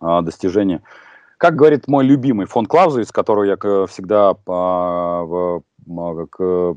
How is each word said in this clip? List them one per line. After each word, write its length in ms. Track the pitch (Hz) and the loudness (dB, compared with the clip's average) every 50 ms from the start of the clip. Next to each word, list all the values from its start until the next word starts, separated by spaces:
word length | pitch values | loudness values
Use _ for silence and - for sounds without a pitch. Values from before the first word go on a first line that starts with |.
а, 200 | - 82 85 87 87 | -4 -2 0 0 0
достижения. 600 | 82 80 - - 92 87 104 104 98 87 - - - - - - - - - _ _ _ - | -2 -6 -6 -4 -2 0 0 0 0 -2 -4 -8 -16 -20 -20 -20 -20 -20 -20 _ _ _ 0
Как 160 | - 170 165 | 0 2 4
говорит 320 | 131 139 156 151 139 - | 6 4 4 4 2 0
мой 180 | - 139 139 135 | 0 0 2 4
любимый 420 | 131 139 143 120 139 123 104 95 | 4 4 2 2 0 -2 -2 -2
фон 200 | - - 123 113 | -4 -2 -4 -2
Клаузевиц, 460 | - - 160 190 175 143 123 107 - - | 0 2 2 2 2 2 -2 -4 -4 -4
которого 320 | - 98 - 110 104 101 | -4 -2 0 0 0 2
я 120 | 98 98 | 0 -2
к-, 300 | 92 - 104 101 98 98 | -2 -2 -2 0 0 -2
всегда, 480 | 92 - - 95 90 104 104 101 98 90 - _ | -4 -6 -10 -6 -2 2 4 4 4 2 0 _
а, 760 | - 92 90 90 92 90 90 90 90 87 87 87 87 87 87 85 | -8 -6 -4 -2 -2 -2 -2 -2 -2 -2 -4 -4 -4 -4 -4 -6
в-, 400 | 82 85 90 90 90 87 85 - _ _ _ - - | -6 -4 -4 -4 -4 -4 -6 -10 _ _ _ -18 -14
м, 120 | 87 85 | -12 -10
а, 260 | 85 87 85 80 82 | -8 -8 -8 -10 -10
к-, 500 | 80 - - 92 92 90 90 90 87 85 | -12 -8 -6 -4 -2 -2 0 -2 -2 -4